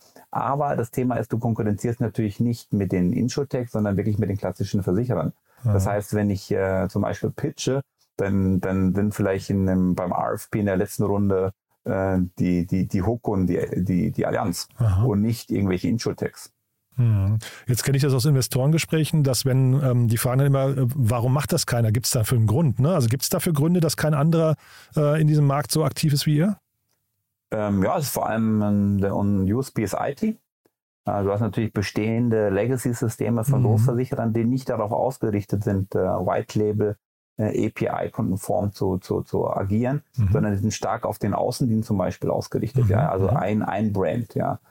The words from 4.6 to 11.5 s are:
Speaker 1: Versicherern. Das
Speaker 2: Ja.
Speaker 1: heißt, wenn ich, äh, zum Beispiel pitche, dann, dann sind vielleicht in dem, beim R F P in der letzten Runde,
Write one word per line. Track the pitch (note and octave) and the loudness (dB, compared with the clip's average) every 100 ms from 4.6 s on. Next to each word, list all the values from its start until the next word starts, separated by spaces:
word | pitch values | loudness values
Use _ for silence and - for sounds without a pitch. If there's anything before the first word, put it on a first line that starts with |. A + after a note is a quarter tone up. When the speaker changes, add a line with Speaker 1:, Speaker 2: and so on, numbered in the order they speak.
| F#2+ G#2 | -4 -2
Speaker 1:
Versicherern. | G2 F#2 B2 F2+ D#2 - _ _ | 0 0 0 -2 -2 -6 _ _
Das | A#2+ G2+ G2 | 0 0 0
Speaker 2:
Ja. | |
Speaker 1:
heißt, | G#2 G2+ | -2 -2
wenn | G#2 G#2 | -2 0
ich, | G2 - | -2 -2
äh, | G2 F#2+ F#2+ F2+ | 0 0 0 -2
zum | G#2 | -2
Beispiel | G#2+ G#2 - | -4 -4 -6
pitche, | - C#3+ - - C3+ - _ _ - | -4 -6 -4 -4 -4 -6 _ _ -6
dann, | G2 G2 F#2+ F#2+ | -2 0 2 0
dann | F#2+ F#2+ F#2+ | 0 0 0
sind | F#2+ G#2 | 0 0
vielleicht | - G2 F#2+ - | 0 0 0 -2
in | G2+ | 0
dem, | F#2+ F#2 F#2 | 2 2 2
beim | F2+ F2+ | 0 -2
R | - - | -2 -2
F | A2 - | -4 -4
P | A2+ | -2
in | G#2 | 0
der | F#2+ | 0
letzten | G#2 - | -2 -2
Runde, | G2+ G2+ G2+ F#2+ F#2+ | 0 0 2 0 0